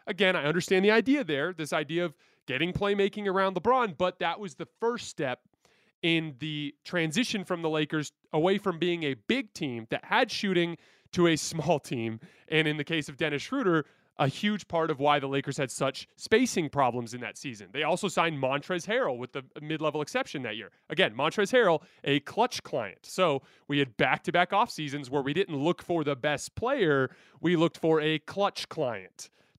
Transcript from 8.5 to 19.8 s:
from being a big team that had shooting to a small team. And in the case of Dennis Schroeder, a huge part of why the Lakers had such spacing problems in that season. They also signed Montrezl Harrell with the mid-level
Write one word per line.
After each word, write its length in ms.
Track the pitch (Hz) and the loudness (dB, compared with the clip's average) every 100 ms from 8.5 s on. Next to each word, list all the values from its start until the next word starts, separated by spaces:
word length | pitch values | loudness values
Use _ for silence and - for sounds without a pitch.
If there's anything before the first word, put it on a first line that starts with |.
| 202 | 2
from 220 | 202 165 | 0 -2
being 240 | 175 170 | -2 -2
a 100 | 151 | -4
big 400 | 127 - 247 220 | -4 -2 -2 -2
team 320 | - 147 120 113 | -6 -6 -6 -6
that 120 | 139 | -6
had 280 | - 214 247 | 0 0 0
shooting 440 | - 202 175 170 165 _ _ _ | 0 0 2 0 -4 _ _ _
to 160 | - 170 | 4 4
a 80 | 156 | 4
small 440 | - 165 139 151 | -2 -4 0 0
team. 400 | - 131 113 113 - _ - | 0 -4 -4 -6 -12 _ -2
And 200 | 156 156 | 0 2
in 100 | 151 | -2
the 60 | |
case 240 | 143 165 147 | -2 -4 -4
of 100 | 139 | -4
Dennis 260 | 156 156 | -2 -2
Schroeder, 420 | - 277 202 160 - _ _ - | -4 0 2 2 0 _ _ -2
a 100 | 151 | -2
huge 400 | - 208 208 - | 0 -2 -2 -2
part 220 | 170 160 | -2 0
of 100 | 135 | 2
why 200 | 143 147 | 4 4
the 80 | 135 | 2
Lakers 300 | 139 143 139 | -2 -2 -4
had 120 | 131 | -4
such 380 | - 135 - - - | -2 -4 -4 -14 -12
spacing 540 | - 220 254 202 151 | 2 4 4 0 -2
problems 440 | 143 127 120 117 | 2 2 0 -8
in 80 | 123 | -10
that 160 | 110 - | -10 -10
season. 300 | 139 107 92 | -12 -12 -10
They 120 | 123 | -4
also 240 | 151 175 202 | -2 0 0
signed 340 | 180 165 147 | 0 0 0
Montrezl 460 | 131 143 - 180 190 | 0 -2 -2 -6 -2
Harrell 320 | 233 208 123 | -2 0 -4
with 120 | 127 | -8
the 120 | 143 131 - | -12 -14 -14
mid-level 400 | 151 156 | -8 -2